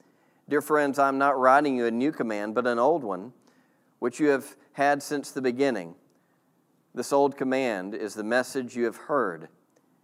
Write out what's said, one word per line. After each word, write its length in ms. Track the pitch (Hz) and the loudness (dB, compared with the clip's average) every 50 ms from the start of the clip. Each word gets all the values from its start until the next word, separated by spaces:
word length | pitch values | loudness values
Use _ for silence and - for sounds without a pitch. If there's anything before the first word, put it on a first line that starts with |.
| _ _ _ _ _ _ _ _ _ - | _ _ _ _ _ _ _ _ _ -2
Dear 120 | 139 147 | -2 -2
friends, 380 | 143 - 156 151 147 143 131 143 | 0 2 2 2 2 2 2 2
I'm 180 | 139 139 135 | 2 2 2
not 220 | 135 139 143 139 131 | 2 2 2 2 4
writing 380 | 127 127 131 143 151 147 135 | 6 6 6 6 6 4 2
you 100 | 123 120 | 0 0
a 40 | 117 | 0
new 220 | 113 117 127 151 156 | 0 0 0 -2 -2
command, 420 | - 131 113 107 104 104 107 110 | -2 -4 -4 -4 -4 -4 -4 -2
but 120 | 123 120 | -2 0
an 120 | 123 120 117 | 0 2 2
old 240 | 120 139 165 170 135 | 2 2 2 2 -2
one, 300 | 104 95 90 95 123 135 _ _ _ _ _ _ _ _ _ _ _ _ _ | -4 -6 -8 -8 -12 -18 _ _ _ _ _ _ _ _ _ _ _ _ _
which 200 | - 120 120 - | -6 -6 -2 0
you 80 | 156 147 | 2 2
have 260 | 139 131 - - - - _ _ _ | 2 2 0 -6 -16 -20 _ _ _
had 280 | - 139 143 147 143 139 | 0 2 2 2 0 -2
since 280 | - 151 143 127 - | -4 -6 -6 -6 -8
the 100 | - 143 | -6 -4
beginning. 540 | 127 127 120 123 139 139 123 104 87 85 82 - _ _ _ _ _ _ _ _ _ _ _ _ _ _ _ _ _ _ - | -2 -2 0 0 0 0 0 -2 -6 -10 -14 -20 _ _ _ _ _ _ _ _ _ _ _ _ _ _ _ _ _ _ -10
This 160 | 127 120 - | -10 -4 0
old 280 | 147 139 143 143 135 - | 2 2 2 2 0 -2
command 560 | 135 131 131 131 135 123 110 95 92 98 107 | -2 -2 0 0 0 0 -2 -4 -4 -8 -8
is 180 | 104 110 104 95 | -8 -8 -8 -8
the 100 | 107 104 | -8 -4
message 540 | 107 117 127 127 - - 139 127 120 110 | -2 0 0 0 -2 -4 -6 -8 -6 -4
you 80 | 120 120 | -2 -2
have 120 | 117 107 | -2 -2
heard. 520 | - - - 156 143 117 98 85 80 80 80 _ _ _ _ _ _ _ _ _ _ | -6 -6 -4 -2 -2 -2 -2 -4 -8 -12 -18 _ _ _ _ _ _ _ _ _ _